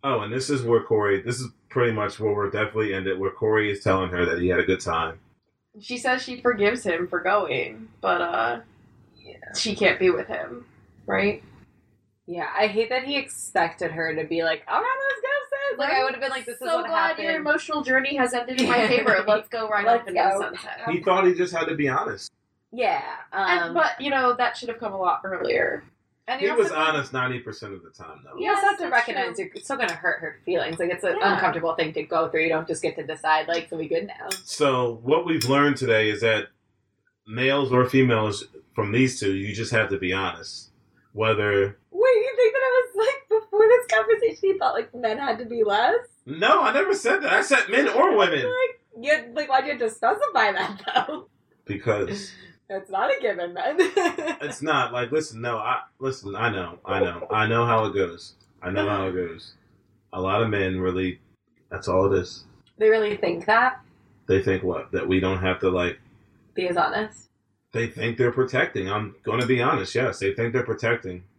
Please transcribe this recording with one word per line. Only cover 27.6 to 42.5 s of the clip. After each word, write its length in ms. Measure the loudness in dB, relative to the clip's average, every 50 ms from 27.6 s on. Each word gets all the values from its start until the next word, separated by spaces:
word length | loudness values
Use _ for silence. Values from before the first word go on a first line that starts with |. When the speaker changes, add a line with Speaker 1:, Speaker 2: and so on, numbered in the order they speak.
| -12 -14 -14
Speaker 1:
of 80 | -14
the 100 | -16 -20
time, 280 | _ -20 -20 -20 -20 -20 -20
though. 120 | -18 -10
Speaker 3:
You 120 | -6 0 0
also 120 | 0 4
Speaker 2:
Yes, 20 | 4 2
Speaker 3:
have 60 | 2 2
to 40 | -2 0
Speaker 2:
that's 20 | 2 2 2
Speaker 3:
recognize 280 | 0 -2 -4 -4 -4 -4
Speaker 2:
true. 120 | -8 -8 -8 -10
Speaker 3:
you're 80 | -16 -8
still 140 | -8 -4
gonna 160 | -2 -2 -4 -4
hurt 260 | -4 -4 -4 -4 -2
her 220 | -6 -12 -12 -10 _
feelings. 340 | -2 -2 -2 -2 -2 -4 -4
Like, 100 | -2 -4
it's 140 | -2 -2 -2
an 100 | -2 0
Speaker 2:
Yeah. 180 | 2 2 2 2
Speaker 3:
uncomfortable 400 | 2 0 0 -2 0 -2 -2 -2
thing 180 | -2 -4 -4 -4
to 100 | -8 -6
go 240 | -2 -2 -2 -2
through. 140 | 0 0 0 0
You 60 | 2
don't 180 | 0 -2 -2
just 140 | -4 -6 -4
get 160 | -4 -4 -4
to 60 | -6 -10
decide, 400 | -10 -10 -6 0 0 2 2 2
like, 220 | 0 -4 -4 -4 -6
"So 80 | -8
we 100 | -8 -4
good 200 | -2 -2 -4 -4
now." 200 | -6 -12 -14 -10 -10 -10 -12 -10
Speaker 1:
So 560 | -12 -2 2 2 2 4 2 0 0 -2 -4 0
what 220 | 2 2 2 4
we've 200 | 2 0 0 2
learned 320 | 2 4 4 4 4 2
today 320 | 2 2 2 4 4 4 2
is 100 | 0 2
that 280 | 2 2 2 2 -2 -6 _ _ _ _ _ _ _ _ _ _ _ _ _ _ _
males 460 | -12 -4 0 2 2 4 2 2 4
or 140 | 4 4 4
females 580 | 6 6 6 6 6 6 4 2 0 -2 -4 -10 -14 _ -20 -20 _ _
from 160 | -4 -4 0
these 260 | 2 2 2 2 2
two, 160 | -2 -2 0 0
you 220 | 0 -4 -6 -6
just 160 | -6 -6 0
have 180 | 0 0 2 2
to 60 | -2
be 140 | -2 -2 -2
honest. 600 | -2 0 -2 -4 -6 -8 -14 -16 -16 -16 -18 _ _ _ _ _ _ _ _ _ _
Whether 640 | -2 2 2 2 2 2 2 4 2 2 2 -2 _ _ _
Speaker 3:
Wait, 180 | 0 2 4 6 6
you 180 | 4 2 0 2
think 180 | 4 4 4